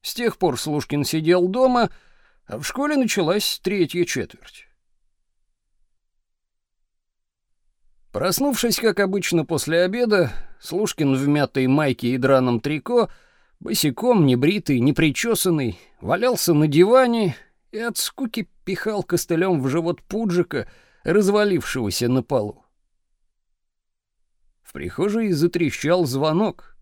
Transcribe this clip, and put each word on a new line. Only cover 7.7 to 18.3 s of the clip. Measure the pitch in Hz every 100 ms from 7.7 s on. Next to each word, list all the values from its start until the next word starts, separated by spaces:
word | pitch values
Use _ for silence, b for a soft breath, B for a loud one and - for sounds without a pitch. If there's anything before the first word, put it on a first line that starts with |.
| _ _ _ _
Проснувшись, | 104 165 185 285 247 233 190
как | 226 202
обычно, | 196 196 170 170 147
после | 160 - 165
обеда, | 180 220 240 208 151 B B B
Слушкин | - 170 214 - 143
в | 135 143
мятой | 147 139 139 131
майке | 139 147 120 120
и | 127
драном | 131 135 127 120
трико, | 143 151 - 240 202 b b b b b
босиком, | - - 151 127 233 226 147
небритый, | 123 143 208 - 135
непричесанный, | 127 143 160 131 233 220 190 160 123 90 b b
валялся | 135 165 240 240 -
на | 156 156
диване | 143 185 254 254 233 202 123 B _ _
и | 214
от | 233 -
скуки | - - 262